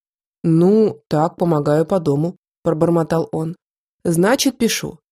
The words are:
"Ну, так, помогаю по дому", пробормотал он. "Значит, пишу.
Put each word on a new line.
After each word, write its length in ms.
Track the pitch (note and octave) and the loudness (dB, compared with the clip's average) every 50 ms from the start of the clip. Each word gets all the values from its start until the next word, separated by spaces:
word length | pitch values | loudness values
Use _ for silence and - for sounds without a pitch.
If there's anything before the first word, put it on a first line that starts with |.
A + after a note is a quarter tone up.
| _ _ _ _ _ _ _ _ - | _ _ _ _ _ _ _ _ -2
"Ну, 580 | E3+ D#3+ E3 F3 F#3 G#3 A3 A3 G3 A3 - _ - | 2 2 4 4 4 4 4 2 2 -2 -6 _ -6
так, 280 | - D3+ D#3 E3+ - | -2 -2 -2 -2 -2
помогаю 480 | - F#3 E3+ D#3+ D3 D3 D3+ D3 D#3 E3 | -2 -2 0 0 0 0 0 0 0 0
по 140 | D#3 G3+ F#3 | 0 -2 -2
дому", 380 | D#3+ D#3 C#3 C#3+ D#3 F3 F3+ _ _ _ _ _ | 0 0 0 0 -2 -4 -6 _ _ _ _ _
пробормотал 640 | - E3+ D#3 D#3 E3 E3+ E3+ E3+ D#3+ - E3 E3 E3 - | -4 -4 -2 0 0 0 2 0 0 0 -2 -4 -4 -4
он. 240 | - D#3+ D#3+ D#3+ F3+ _ _ _ _ _ _ _ _ _ - | -6 -8 -8 -8 -10 _ _ _ _ _ _ _ _ _ -4
"Значит, 540 | F3 E3 E3 F3+ G#3 B3+ C#4 - C#4 - - | -2 0 0 2 2 2 0 0 -2 -2 -2
пишу. 420 | A#3 G#3+ - - - D3 - - _ _ | -2 -2 -2 -4 -8 -12 -14 -16 _ _